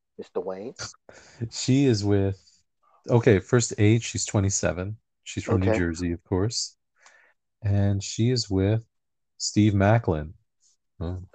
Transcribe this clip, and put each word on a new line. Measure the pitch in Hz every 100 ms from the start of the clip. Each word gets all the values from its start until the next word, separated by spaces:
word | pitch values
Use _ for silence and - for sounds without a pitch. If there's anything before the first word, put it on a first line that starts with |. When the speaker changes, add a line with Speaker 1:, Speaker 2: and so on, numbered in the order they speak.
| _ -
Speaker 1:
Mister | - -
Wayne. | 92 95 113 -
Speaker 2:
<laughs> | - - - - - - 117
She | - - 135 139
is | 107 101
with, | 101 98 95 _ _ _ _ _ _ -
okay, | 120 120 95
first | - 123 - -
age, | 104 117
she's | - - -
twenty-seven. | 110 98 - 82 82 92 110 _ _
She's | - -
from | - 98
New | 95
Speaker 1:
Okay. |
Speaker 2:
Jersey, | 107 85 82 87
of | 87
course. | - 92 110 - - - _ _ _ _ _ _ _ _
And | 101 101 101 98
she | - - 117
is | 127 -
with | 95 98 113 - _ _ _ _ _
Steve | - 107 104
Maclin. | 101 98 113 113 78 80 - _ _ _ _ _ _
Oh, | 82 92 87